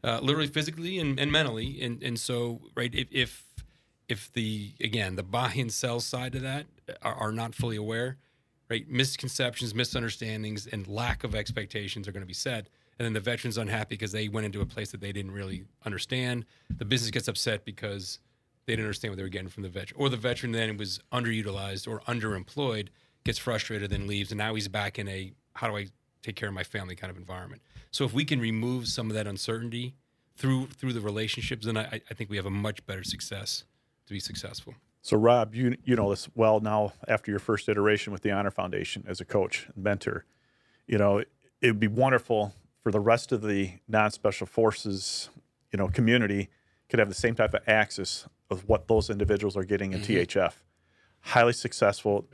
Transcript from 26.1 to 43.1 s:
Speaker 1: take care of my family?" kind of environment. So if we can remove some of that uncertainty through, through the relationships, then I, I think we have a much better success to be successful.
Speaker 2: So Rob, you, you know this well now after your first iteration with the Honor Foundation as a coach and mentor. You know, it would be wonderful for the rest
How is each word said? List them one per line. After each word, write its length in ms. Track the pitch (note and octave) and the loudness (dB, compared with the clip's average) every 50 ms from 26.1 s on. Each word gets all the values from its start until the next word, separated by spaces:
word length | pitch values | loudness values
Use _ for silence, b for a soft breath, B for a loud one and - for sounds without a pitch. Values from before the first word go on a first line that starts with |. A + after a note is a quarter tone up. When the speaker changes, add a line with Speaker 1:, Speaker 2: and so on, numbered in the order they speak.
| _ _ | _ _
Speaker 1:
take 140 | - A#2 G2 | -12 -10 -8
care 120 | - A2+ G2+ | -6 -6 -6
of 60 | G2 | -4
my 100 | F#2 F2+ | -6 -6
family?" 300 | - - G#2 F#2+ F2+ F2+ | -6 -6 -8 -8 -8 -10
kind 140 | - - F#2 | -10 -10 -12
of 60 | F2+ | -12
environment. 460 | F#2 F2+ F#2 F#2 F2+ - - - - b b b b b b | -14 -12 -12 -10 -10 -10 -14 -16 -18 b b b b b b
So 140 | - - C#3+ | -4 -2 -2
if 80 | A#2 | 0
we 120 | G2+ C3+ D3 | 0 0 0
can 160 | C#3 D#3 C3 | 2 0 0
remove 460 | A#2 A2+ A2 A2 A2+ B2 B2+ B2+ A#2 G#2+ | 2 0 0 0 0 -2 -2 -4 -4 -4
some 200 | - - A#2 A2 | -4 -4 -4 -2
of 40 | G#2+ | -2
that 120 | G#2+ G#2 | -2 -2
uncertainty 680 | G#2 G2 F#2+ - - A2+ A2+ A#2 A#2+ A#2 A#2+ B2 C3 - _ _ _ _ _ _ _ _ | -4 -6 -6 -4 -4 -4 -4 -4 -6 -6 -6 -6 -8 -10 _ _ _ _ _ _ _ _
through, 300 | - - C3 C3 C3 C3+ - | -2 2 2 2 2 0 -4
through 240 | - - - C3 A#2+ | -8 -6 -4 -2 -2
the 60 | A2+ | -2
relationships, 680 | G#2 G#2 G#2 G#2+ A2 A2 - B2 G2+ - B2 A2 G#2+ | -2 -2 -2 -2 -2 -2 -4 -4 -4 -4 -6 -4 -2
then 100 | A#2 A2+ | -2 -2
I, 240 | A2 A2 - - - _ - | -2 -2 -4 -8 -10 _ -12
I 40 | A2 | -10
think 160 | - A2+ G2 | -10 -8 -4
we 60 | G#2 | -4
have 100 | G2+ F2+ | -4 -2
a 40 | G2 | -2
much 340 | G2 G2+ G#2 G#2+ G2+ - _ | -2 -2 -2 -2 -4 -6 _
better 160 | - G2 F#2+ F2+ | -10 -10 -8 -6
success 600 | - G2 - - - G2+ G2 G#2 - - - - _ _ _ _ _ _ _ _ | -8 -6 -6 -8 -8 -8 -8 -6 -6 -8 -8 -10 _ _ _ _ _ _ _ _
to 60 | - G2+ | -10 -8
be 60 | G2 | -8
successful. 540 | - - - - - G2+ - - - - - - _ _ _ _ | -8 -8 -8 -8 -10 -10 -12 -12 -16 -16 -20 -20 _ _ _ _
Speaker 2:
So 140 | - - G#2+ | 2 4 6
Rob, 380 | G#2+ A2 A#2 B2 B2 A2 G#2+ A2 | 8 10 10 8 8 6 2 0
you, 220 | A#2 B2+ B2 B2 - - | 2 2 2 2 0 2
you 120 | B2+ B2 | 2 4
know 140 | A2+ G#2 G2+ | 4 4 2
this 180 | G2+ - - - _ | 2 0 -4 -6 _
well 260 | A2+ A2+ A2 A2 G#2+ | 6 6 8 8 6
now 320 | G#2+ G#2+ G#2+ G#2+ G#2 G2 - - - - | 4 2 2 2 2 0 -4 -10 0 0
after 220 | A2+ G#2+ - - | 0 0 2 -2
your 100 | G2+ F#2+ | -2 0
first 280 | - - A2 G2+ - - | 2 2 0 2 2 2
iteration 440 | G#2+ G#2 G2+ G#2+ G#2+ G#2 - G#2+ | 2 4 6 6 6 4 2 -6
with 100 | G2+ F#2+ | -8 -2
the 80 | - G#2 | 0 0
Honor 200 | G2 G2 G2+ G2 | 0 2 0 0
Foundation 540 | - - F#2 F#2 F#2 G2 F#2 - - G2 - | 0 -2 -4 -2 -2 -2 -2 -2 -6 -8 -6
as 140 | G2 F#2 - | -8 -8 -8
a 40 | F2+ | -6
coach 420 | - - G#2 F#2 - - - - - - | 0 2 2 2 2 -2 -6 -6 -10 -10
and 80 | G2+ | -2
mentor. 420 | F#2 G#2 G2+ G2+ - - - - - _ _ _ _ _ _ _ _ _ _ _ _ | 0 0 0 2 0 -2 -4 -4 -8 _ _ _ _ _ _ _ _ _ _ _ _
You 120 | - A#2 G#2 | 2 4 6
know, 200 | G2+ G2+ G2+ G2+ | 6 6 6 4
it 80 | - _ _ _ _ _ _ _ | 2 _ _ _ _ _ _ _
would 180 | - B2 A2 G#2 | 6 6 6 6
be 80 | A2+ G#2 | 4 2
wonderful 640 | G#2+ A#2+ B2+ C3+ C3 A#2 - - A#2 G#2+ G#2 G#2 - - _ _ _ _ | 4 4 6 6 6 4 4 2 2 2 2 0 -4 -14 _ _ _ _
for 80 | _ A2+ | _ 2
the 80 | G2+ G#2+ | 2 4
rest 320 | G2+ A2+ | 6 6